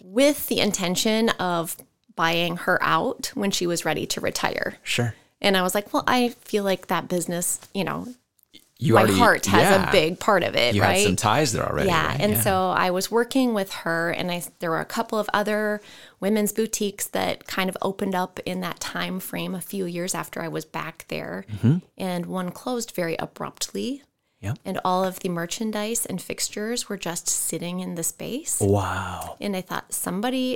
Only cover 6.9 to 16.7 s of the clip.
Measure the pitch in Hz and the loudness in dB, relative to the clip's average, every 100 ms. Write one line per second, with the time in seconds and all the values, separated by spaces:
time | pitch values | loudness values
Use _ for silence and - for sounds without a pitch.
6.9 | 180 - 180 170 175 180 - - 196 165 | -2 0 -2 -2 -2 -2 -4 -6 -4 -2
7.9 | 160 196 254 _ _ _ - _ _ 139 | -4 -8 -14 _ _ _ -20 _ _ 4
8.9 | - - 190 226 175 - 175 180 196 190 | 6 8 6 6 6 4 6 6 6 6
9.9 | 190 156 175 - 196 - - 120 104 90 | 4 4 0 2 4 4 2 2 4 4
10.9 | 90 104 90 104 120 151 104 - 73 190 | 4 4 4 4 4 2 0 0 0 2
11.9 | 165 156 143 202 208 214 190 185 180 185 | 2 2 0 2 2 2 2 2 2 2
12.9 | 180 190 226 240 269 254 214 196 - 170 | 0 0 0 2 2 2 2 -2 -4 -2
13.9 | 165 170 - 180 175 170 - 170 - 165 | 0 0 -2 -2 -4 -6 -6 -2 -2 -2
14.9 | - 226 220 208 208 208 214 214 208 - | -4 -2 -2 0 0 0 0 -2 -4 -8
15.9 | - - _ 190 220 208 - 220 | -20 -20 _ 0 2 2 0 -2